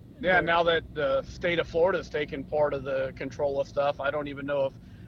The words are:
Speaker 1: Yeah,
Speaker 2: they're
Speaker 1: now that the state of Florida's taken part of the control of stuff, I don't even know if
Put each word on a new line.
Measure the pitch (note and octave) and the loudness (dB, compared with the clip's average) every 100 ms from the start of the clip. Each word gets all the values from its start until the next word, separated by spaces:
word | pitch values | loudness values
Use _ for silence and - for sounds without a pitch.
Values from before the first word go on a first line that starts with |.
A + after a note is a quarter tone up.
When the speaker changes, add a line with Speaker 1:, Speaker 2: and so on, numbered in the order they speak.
| - - | -20 -4
Speaker 1:
Yeah, | E3+ | 2
Speaker 2:
they're | F#3 | 4
Speaker 1:
now | E3 E3+ | 4 4
that | E3+ D#3+ - | 4 2 0
the | D3+ C#3 C3+ | -2 0 0
state | B2+ - F3+ E3+ | -2 -4 0 0
of | - | 0
Florida's | E3+ F3 F3+ - | 4 4 4 -2
taken | D3+ D3+ C#3+ | -4 -4 -6
part | C3+ D3+ D3 | -4 2 2
of | C#3 | 0
the | C3+ C3+ C3 B2+ | -2 -2 -4 -6
control | C3+ - C#3+ C#3 | -10 -2 -2 0
of | C#3 | -2
stuff, | - C#3+ C#3+ | 0 0 0
I | C#3 | -2
don't | D3 D3 | -2 -4
even | C#3 C#3 | -6 -4
know | C#3+ C3+ | 0 0
if | - - - | -2 -16 -18